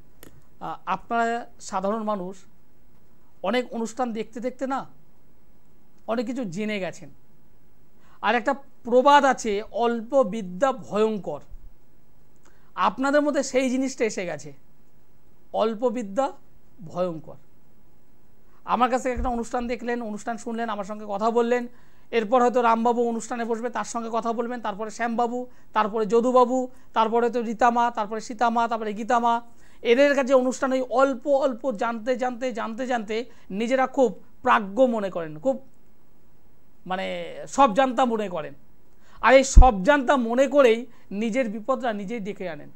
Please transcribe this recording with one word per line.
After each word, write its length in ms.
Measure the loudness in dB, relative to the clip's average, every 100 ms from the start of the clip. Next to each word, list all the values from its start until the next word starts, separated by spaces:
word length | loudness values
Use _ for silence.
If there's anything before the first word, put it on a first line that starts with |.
| -16 -16 -16 -16 -16 -12
আ-, 180 | -10 -8 -4
আপনারা 600 | -4 -2 0 0 -2 -6 -14
সাধারণ 420 | -6 -2 -2 -2
মানুষ, 340 | -2 -2 -4 -10 -14 -16 -16 -16 -16 -16 -16 -16 -16 -6
অনেক 300 | -2 0 0
অনুষ্ঠান 400 | -4 -6 -2 -4
দেখতে 280 | -4 -6 -6
দেখতে 260 | -6 -4 -4
না, 200 | -4 -6 -12 -16 -16 -16 -16 -16 -16 -16 -16 -16 -12 -4
অনেক 200 | -2 -2
কিছু 180 | -4
জেনে 360 | -4 -4 -4 -2
গেছেন। 300 | -4 -8 -14 -16 -16 -16 -16 -16 -16 -16 -16 -16 -16 -4
আর 120 | 2
একটা 200 | 2 2 -2 -4 -10
প্রবাদ 400 | 2 6 8 8
আছে, 380 | 8 4 0 -2 -2
"অল্প 500 | 0 0 0 0 2
বিদ্যা 500 | 2 0 -6 0 0
ভয়ঙ্কর।" 680 | 0 -2 0 2 0 -6 -10 -10 -12 -12 -14 -14 -14 -14 -14 -16 -14 -14 -14 -10
আপনাদের 480 | 0 0 2 2 4
মধ্যে 200 | 4 0
সেই 280 | 0 0 2
জিনিসটা 340 | 0 -2 0
এসে 220 | -2 -2 -6
গেছে, 260 | -8 -10 -16 -16 -16 -16 -16 -16 -16 -16 -16 -6
অল্প 360 | 0 0 2 -2
বিদ্যা 440 | -2 -4 0 -2 -2 -14 -16 -16 -14
ভয়ঙ্কর। 500 | -10 -4 -2 -4 -10 -14 -14 -16 -16 -16 -14 -16 -16 -16 -16 -16 -16 -12
আমার 260 | -2 2 2
কাছ 120 | 0
থেকে 120 | -2
একটা 140 | -2 -2
অনুষ্ঠান 380 | -2 -2 -4 -4
দেখলেন, 360 | -4 -4 -4
অনুষ্ঠান 340 | -4 -6 -6 -6
শুনলেন, 320 | -6 -6 -4
আমার 160 | -4
সঙ্গে 200 | -6 -8 -6
কথা 220 | 0 2
বললেন, 380 | 4 4 2 0 -10 -16 -16 -4
এরপর 320 | -2 4 4
হয়তো 200 | 6 4
রামবাবু 460 | 4 4 4 4 2
অনুষ্ঠানে 360 | 0 -4 -4
বসবে, 260 | -2 -2 -2
তার 140 | -4
সঙ্গে 240 | -4 -6 -4
কথা 200 | -2 -2
বলবেন, 280 | -2 -2 -4
তারপরে 300 | -6 -6 -6
শ্যামবাবু, 560 | -4 -2 0 0 0 -6 -12 -4
তারপরে 340 | 0 2 2 4
যদুবাবু, 600 | 4 6 6 6 4 -2 -6 -4
তারপরে 340 | 0 2 4 2
হয়তো 160 | 0
রীতামা, 480 | -2 2 4 4 2
তারপরে 300 | 0 -4 -6
সীতামা, 480 | -6 0 2 2 0
তারপরে 240 | -2 -4
গীতামা। 500 | -4 0 2 4 0 -2 -16 -16 -2
এদের 320 | 4 8 8
কাছে 200 | 6 6
অনুষ্ঠান 380 | 6 4 0 0
ওই 80 | 0
অল্প 460 | 0 4 4 4 2
অল্প 460 | 4 4 0 -4
জানতে 440 | -2 -2 -2 -2 -2
জানতে 360 | -2 -2 -4
জানতে 340 | -4 -6 -4 -4
জানতে 380 | -4 -2 -6 -6 -10 -8
নিজেরা 360 | -4 2 2 2
খুব 360 | 4 4 2 -12 -2
প্রাজ্ঞ 440 | 4 4 4 4 4
মনে 240 | 4 -2
করেন, 280 | -4 -6 -4
খুব 280 | -2 -2 -4 -16 -16 -16 -16 -16 -16 -16 -16 -16 -16 -14 -8
মানে 500 | -6 -6 -6 -8 -10 -4
সব 260 | 4 6
জানতা 300 | 6 4 4
মনে 240 | 2 2 -4
করেন। 260 | -6 -8 -12 -16 -16 -16 -16 -16 0
আর 140 | 8
এই 100 | 8
সব 400 | 10 12 12 10
জানতা 320 | 4 4 6 2
মনে 300 | 4 2 4
করেই 400 | 6 6 6 0 -12 -10
নিজের 380 | -4 -2 0 -2
বিপদটা 440 | -4 -4 -2 -2
নিজেই 280 | -4 -6 -8
ডেকে 280 | -8 -8 -8
আনেন। 220 | -10 -14